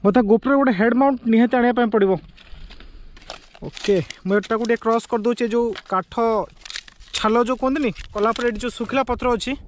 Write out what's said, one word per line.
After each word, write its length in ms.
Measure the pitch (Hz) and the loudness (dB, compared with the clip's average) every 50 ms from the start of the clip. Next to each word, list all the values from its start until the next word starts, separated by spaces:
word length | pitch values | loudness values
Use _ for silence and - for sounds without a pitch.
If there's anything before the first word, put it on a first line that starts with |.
| - | 2
ମୋତେ 160 | 196 190 254 233 196 | 4 4 4 4 4
GoPro 240 | 220 226 - 254 277 277 | 4 2 4 2 2 2
ଗୋଟେ 140 | 277 254 220 175 | 4 2 2 2
ହେଡ୍ 160 | 214 233 247 247 | 2 2 4 4
ମାଉଣ୍ଟ 200 | 277 277 269 247 - 233 226 | 2 2 2 0 0 2 4
ନିହାତି 200 | 226 240 233 - 247 | 4 4 4 2 2
ଆଣିବା 140 | 240 247 240 | 2 2 2
ପାଇଁ 120 | 240 240 226 220 | 2 0 2 2
ପଡ଼ିବ। 180 | 220 196 190 190 170 - - - - - - - - - - - - - - - - - - - - - - - - - - _ - - | 2 2 2 2 0 -4 -14 -20 -20 -20 -20 -18 -18 -16 -18 -18 -18 -20 -20 -20 -20 -20 -20 -20 -20 -18 -18 -18 -18 -18 -20 _ -14 -14
ଓକେ, 280 | - - - - - 196 185 147 - - - - | -14 -14 -8 -2 0 0 0 0 -4 -10 -10 -4
ମୁଁ 80 | 185 196 208 | 0 0 0
ଏଟାକୁ 240 | 196 - 226 220 240 226 | 0 0 -4 -2 0 0
ଟିକେ 100 | 233 220 - | 0 0 2
କ୍ରସ୍ 220 | 220 226 233 - - | 0 0 0 0 -2
କରିଦେଉଛି। 320 | - 233 202 233 240 - 247 | -4 -2 0 -2 0 0 -2
ଏ 20 | 226 208 | 0 0
ଯେଉଁ 140 | 233 233 233 196 - - - | 0 0 0 -4 -8 -8 -4
କାଠ 220 | 196 185 185 _ - - 226 226 220 208 175 - - - - - - - - - - _ - - - | -4 -4 -4 _ -4 -2 0 0 0 0 -2 -4 -10 -20 -20 -14 -14 -14 -14 -16 -20 _ -20 -12 -10
ଛାଲ 200 | - - 214 220 240 240 | -2 0 2 2 2 2
ଯେଉଁ 100 | 220 262 220 | 2 0 -2
କୁହନ୍ତିନି, 300 | - 262 269 311 294 226 165 - - - - | -2 -2 -2 0 -2 -2 -4 -6 -12 -10 -4
କଲା 160 | 208 202 226 226 | -2 0 0 0
ପରେ 100 | - 240 240 | 0 -2 -2
ଏଠି 100 | 220 208 247 | -2 -2 -6
ଯେଉଁ 100 | 240 - - | -6 -6 -6
ଶୁଖିଲା 240 | 233 202 - 269 262 - | -8 -4 -2 -2 0 -2
ପତ୍ର 180 | 247 226 240 247 240 | -4 -2 0 -2 -2
ଅଛି 180 | 220 - 247 269 - - | -2 -2 -6 -6 -8 -8